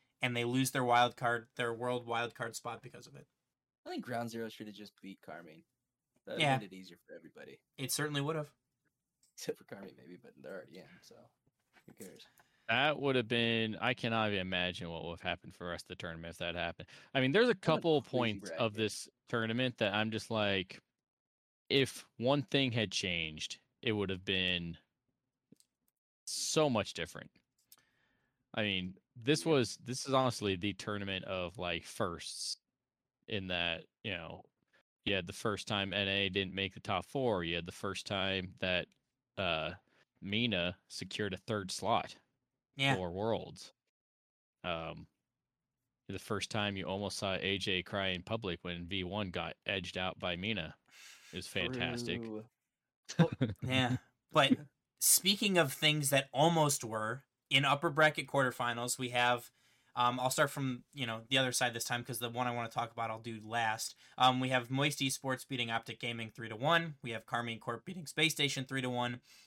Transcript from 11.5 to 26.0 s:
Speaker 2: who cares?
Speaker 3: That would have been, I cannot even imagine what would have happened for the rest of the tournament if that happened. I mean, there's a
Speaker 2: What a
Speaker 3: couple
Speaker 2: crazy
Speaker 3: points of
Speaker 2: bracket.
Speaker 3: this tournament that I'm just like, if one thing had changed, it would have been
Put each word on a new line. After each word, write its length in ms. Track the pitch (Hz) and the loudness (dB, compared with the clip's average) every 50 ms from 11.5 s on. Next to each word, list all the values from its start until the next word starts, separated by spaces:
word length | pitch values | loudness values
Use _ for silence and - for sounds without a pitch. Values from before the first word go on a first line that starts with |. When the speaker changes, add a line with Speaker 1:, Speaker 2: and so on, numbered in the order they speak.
| _ _ _ _ _ _ _ - | _ _ _ _ _ _ _ -20
Speaker 2:
who 60 | - | -20
cares? 340 | - 101 90 - - - - _ _ _ _ _ _ _ - | -18 -18 -18 -18 -20 -20 -20 _ _ _ _ _ _ _ -2
Speaker 3:
That 320 | 113 123 139 151 147 - | 0 2 2 2 2 2
would 160 | 139 139 135 | 0 2 2
have 140 | 127 113 107 | 2 2 2
been, 480 | 120 117 117 117 113 113 113 110 107 - | 2 2 2 2 2 2 0 0 -2 -2
I 140 | 98 123 127 | 0 0 0
cannot 340 | - - 117 113 113 110 107 | 0 -2 -2 0 0 2 2
even 140 | 104 95 | 0 0
imagine 480 | 92 92 92 90 90 90 87 - 85 85 | -2 -2 0 0 0 -2 -2 -4 -8 -8
what 160 | 85 82 - | -8 -8 -8
would 60 | 85 | -8
have 100 | 85 82 | -8 -6
happened 340 | - 90 87 - - - - | -6 -6 -6 -6 -8 -14 -16
for 80 | - 87 | -10 -8
the 60 | 87 | -8
rest 160 | 85 80 - | -8 -8 -10
of 20 | - | -12
the 80 | 90 | -12
tournament 360 | - - 87 82 82 85 85 | -10 -10 -10 -10 -10 -10 -12
if 60 | 82 - | -10 -6
that 160 | 87 85 85 | -6 -4 -4
happened. 340 | 87 82 85 85 - - - - - - - - | -2 -4 -4 -4 -8 -14 -18 -20 -20 -14 -4 0
I 80 | 139 | 2
mean, 100 | 131 131 | 2 4
there's 140 | 143 202 240 | 4 4 4
a 40 | 247 | 4
Speaker 2:
What 60 | 214 - | 2 2
a 40 | |
Speaker 3:
couple 400 | - - 160 - - 170 156 143 | 2 2 2 2 4 4 4 4
Speaker 2:
crazy 100 | 117 - | 2 0
Speaker 3:
points 380 | - 127 120 113 104 98 95 98 | 0 0 2 2 0 -2 -6 -8
of 240 | - - 120 110 104 | -4 -2 -2 -2 0
Speaker 2:
bracket. 20 | |
Speaker 3:
this 340 | 110 110 104 - - - - - _ _ - | 0 0 0 0 -4 -10 -14 -16 _ _ -4
tournament 480 | - 117 113 110 113 123 127 127 120 - | -2 -2 0 0 0 0 0 0 0 2
that 160 | 113 101 98 | 2 2 4
I'm 180 | 107 107 110 | 2 2 2
just 180 | 110 107 - - | 0 -4 -4 -2
like, 520 | 113 110 104 101 98 95 92 - - - - _ _ _ _ _ _ _ _ _ _ _ _ _ _ _ _ - | 0 0 2 2 2 2 0 -2 -8 -16 -20 _ _ _ _ _ _ _ _ _ _ _ _ _ _ _ _ 0
if 360 | - 139 131 - - - - - _ - | 2 4 4 2 0 -6 -16 -18 _ -2
one 240 | 113 127 143 147 | 2 2 2 2
thing 320 | 135 - - 139 135 127 113 | 2 2 2 2 2 2 2
had 180 | 123 107 98 | 2 0 0
changed, 680 | - - - 92 87 85 82 80 76 78 - - - - _ _ _ _ | 0 -2 0 0 0 0 -2 -4 -4 -6 -8 -8 -10 -12 _ _ _ _
it 120 | - 120 107 | -2 0 0
would 160 | 104 98 92 | 2 0 0
have 160 | 95 92 95 | -2 -4 -2
been 520 | 98 98 92 92 92 90 87 85 85 82 - - _ _ _ _ _ _ _ _ _ _ _ _ _ - - _ _ _ _ _ _ _ _ | 0 0 2 2 2 0 0 -2 -6 -8 -10 -16 _ _ _ _ _ _ _ _ _ _ _ _ _ -20 -20 _ _ _ _ _ _ _ _